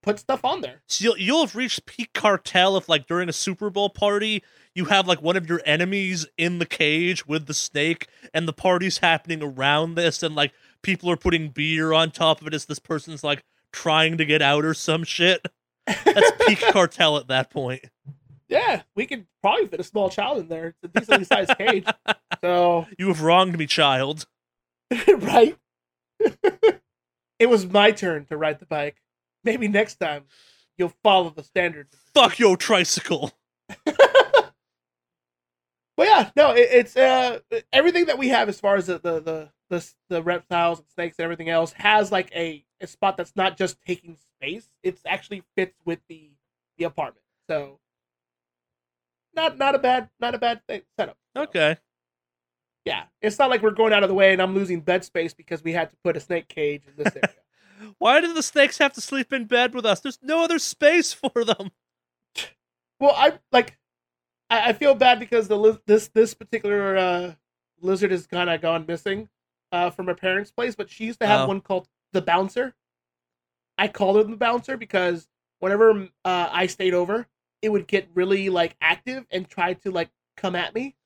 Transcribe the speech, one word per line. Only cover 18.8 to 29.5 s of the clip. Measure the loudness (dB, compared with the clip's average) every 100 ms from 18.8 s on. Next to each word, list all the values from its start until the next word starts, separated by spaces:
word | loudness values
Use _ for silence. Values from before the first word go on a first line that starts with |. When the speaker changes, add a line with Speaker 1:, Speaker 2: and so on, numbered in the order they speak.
| -6 -8
Speaker 1:
we | -8
could | -8 -16 _
probably | -2 0 -2
fit | -6
a |
small | -6 -2 -2
child | -2 -4 -4
in | -6
there. | -10 -10
It's | -14
a | -6
decently | -6 2 0
sized | 2 -2 0 0
cage. | 0 0 -2 -6 -4
Speaker 2:
<laughs> | -6 _ -6
Speaker 1:
So | -2 2 2 2 -4 -6
Speaker 2:
You | -4
have | -2
wronged | 4 4 4 -2
me, | -4
child. | 0 2 2 -2 -8 -14 _ _ _ _ _ _
Speaker 1:
<laughs> | -2 4
Right? | 4 4 4 4 2 _ _ _ _ _ _
<laughs> | -2 0 -2 2 0 0 _ _ _ _ _ _
It | 4
was | 4 2
my | 4 4
turn | 2 -4 -6 -8
to | -6
ride | -4 -6
the | -8
bike. | -6 -6 -10 _ _ _ _
Maybe | -4